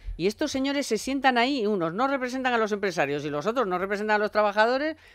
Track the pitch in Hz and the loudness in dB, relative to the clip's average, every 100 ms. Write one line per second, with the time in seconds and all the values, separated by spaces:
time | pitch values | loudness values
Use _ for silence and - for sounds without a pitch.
0 | - - 185 - 302 269 277 285 262 214 | -12 -2 -2 0 -4 -2 -2 -2 -2 -4
1 | 262 269 269 247 247 285 208 202 160 190 | -2 2 2 4 2 2 0 0 0 0
2 | 269 277 247 262 254 233 208 208 202 170 | 0 0 -2 -2 0 0 0 0 -2 0
3 | 139 143 151 147 180 254 202 180 196 202 | 0 0 -4 -2 -2 0 0 -2 -2 -4
4 | 214 208 208 214 208 208 226 262 311 311 | 0 0 2 2 2 4 2 2 -2 -6
5 | - | -16